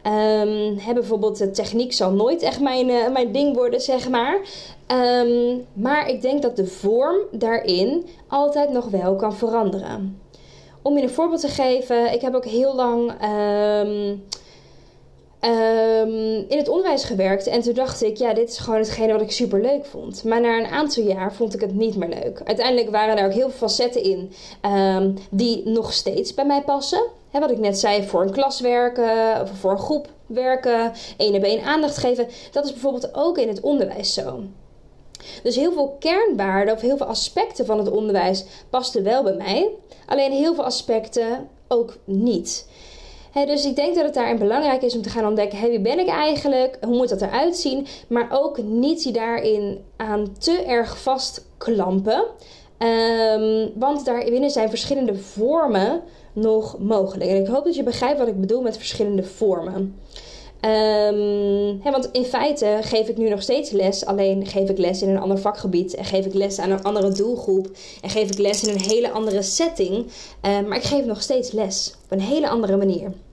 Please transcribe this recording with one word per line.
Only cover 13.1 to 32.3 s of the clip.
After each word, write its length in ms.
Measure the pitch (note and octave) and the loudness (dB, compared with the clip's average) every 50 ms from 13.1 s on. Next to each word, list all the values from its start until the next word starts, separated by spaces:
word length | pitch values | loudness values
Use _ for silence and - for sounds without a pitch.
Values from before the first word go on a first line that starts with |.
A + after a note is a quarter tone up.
| - - | -2 -4
ehm, 920 | - G#3 G#3 G#3 G#3 G#3 G#3 G#3 G#3 G#3 G#3 G#3 G#3 G#3 G#3 G#3 G#3 G3+ G3+ G3 G3 - - - - - - - - - - - - - - - - - - - - - - - | -2 -2 0 0 0 0 2 2 2 2 2 2 0 0 -2 -4 -4 -4 -6 -8 -10 -14 -14 -14 -14 -20 -20 -20 -20 -20 -20 -20 -20 -20 -20 -20 -20 -20 -20 -20 -20 -20 -10 -2
ehm, 1040 | - A#3 A#3 A3+ A3+ A3+ A3+ A3+ A3 A3+ A3+ A3 A3 A3 A3 A3 A3 A3 A3 G#3+ G3 | 0 0 2 2 4 2 4 4 4 4 4 2 2 0 -2 -2 -2 -2 -2 -4 -2
in 100 | - C4+ | 0 0
het 120 | D4+ D4 - | 0 2 2
onderwijs 340 | C#4+ F4+ F#4 F4+ D4 - - | 0 2 2 2 0 0 -2
gewerkt. 440 | - A#3+ F#3+ F#3+ F#3+ G3 G3 G3 | -2 0 0 2 2 2 0 0
En 140 | - - A#3+ | 0 0 0
toen 120 | A#3 A#3+ A#3 | 0 0 0
dacht 300 | B3 C4 B3+ - - A#3+ | 0 -2 -2 -2 -2 -2
ik, 140 | G#3+ G#3+ | -2 0
ja, 160 | - B3+ A#3 - | 0 0 0 2
dit 160 | A3+ A#3 A#3 | 2 0 0
is 80 | - | -2
gewoon 220 | - - A#3 A3 A3 | -10 -4 0 0 0
hetgene 320 | A3 G#3+ - A3+ A3 A3 | 0 0 -2 0 2 2
wat 100 | G#3+ G#3+ | 2 2
ik 100 | G#3+ G#3 | 0 -2
superleuk 540 | - - A#3+ G3 G3+ G3 A3 B3+ C#4+ C#4+ C#4+ | 0 -2 0 2 2 2 2 2 0 0 -2
vond. 380 | - - - - - - - - | -8 -14 -12 -12 -12 -12 -6 -2
Maar 180 | A3+ A3+ A#3 | 0 2 2
na 160 | A#3+ A#3 A3+ | 4 2 2
een 140 | A3+ A3+ A3+ | 0 -2 -2
aantal 320 | - C#4 D#4 D4 - A#3+ A3 | -2 -2 -2 0 0 0 2
jaar 300 | G3+ F#3+ F#3+ F#3 G3+ G3 | 0 0 0 -2 -6 -2
vond 200 | - A#3+ G#3 - | -2 -4 -4 -2
ik 80 | - | -4
het 140 | A3 F#3+ F#3+ | -4 -2 0
niet 200 | G3+ A3+ A3+ G#3 | 0 0 0 0
meer 140 | G3+ E3+ E3+ | -2 -4 -4
leuk. 320 | - - - B2 - - - | -6 -6 -6 -8 -8 -8 -4
Uiteindelijk 440 | - G#3 - A3 B3+ B3 B3 A3+ G#3+ | -4 -2 0 0 2 2 2 0 2
waren 260 | G#3 G#3+ G#3+ G#3+ A3 | 2 2 2 2 2
daar 100 | G#3 G3 | 2 2
ook 80 | G3 F#3+ | 2 2
heel 160 | A3+ C4 C4+ | 2 0 0
veel 180 | A#3+ - A#3+ | -2 -2 -2
facetten 360 | G#3 - - A#3+ A#3+ B3 B3 F#3+ | -2 0 0 0 0 0 0 0
in, 280 | G3 F#3+ F#3 F3+ F#3+ - - - - - - | 0 0 0 -4 -10 -14 -18 -20 -20 -12 -4
ehm, 500 | - G3+ G3+ G3 G3 F#3+ F#3+ F#3+ G3 G3 G3 F#3+ - - | -2 0 2 4 4 4 4 4 2 0 0 -2 -8 -4
die 400 | - G3 A#3+ A#3 A3+ - - A3 | -2 0 2 2 0 -2 -2 0
nog 240 | A3+ A3+ - - - | 0 0 0 0 -4
steeds 400 | - - G3 - F3+ F#4+ - - | -2 -2 0 -2 -2 -4 -2 -2
bij 120 | - C#4 | 0 2
mij 160 | C#4+ C#4+ C#4+ | 2 2 2
passen. 400 | C#4+ D4 C#4 C#4 C#4 - F4+ F#4+ A#4 A#4 - - - - | 2 0 0 0 0 -2 0 0 0 -2 -4 -14 -20 -4
Hè, 100 | - C#4+ | -2 0
wat 120 | D4+ C#4 | 0 0
ik 60 | B3 | 0
net 220 | G#3+ A3 G3+ G3 G3 | 2 0 0 0 2
zei, 240 | - G#3+ G#3 G#3 G3 | 2 2 2 2 0
voor 180 | G3 - F3 | 0 0 2
een 100 | F#3 G3 | 2 2
klas 280 | G3 C4+ C#4 C4+ C4+ - | 2 0 0 0 0 0
werken, 840 | B3 B3 A#3+ A#3+ B3 B3 A#3+ B3 A#3 A3+ A3 A3+ A3+ A3 A3 - | 0 2 2 4 2 2 0 0 0 2 2 2 2 2 2 0
of 80 | - F#3+ - - | -2 -6 -8 -2
voor 120 | - F#3 | 0 0
een 60 | G3 | 0
groep 300 | G3 - - D#4 C#4+ - - - - - | 0 0 -2 -2 -2 -2 -8 -20 -20 -16
werken, 680 | - A3+ A#3+ B3+ B3+ C4 C4 - B3 A#3 A3+ A3+ A#3 A3+ - - - - | -6 -4 -2 0 2 0 2 2 0 2 2 0 -2 -4 -8 -16 -16 -6
één 180 | - - G#3+ G3+ | -2 0 2 2
op 80 | F#3+ G3+ | 2 2
één 200 | G3 A3 A3 - | 2 0 0 0
aandacht 340 | C4+ D4+ D#4 D4+ C#4+ D4 | 0 0 0 0 0 -2
geven. 300 | - - B3+ B3 B3 A#3+ A#3 | 0 0 0 0 0 -2 -4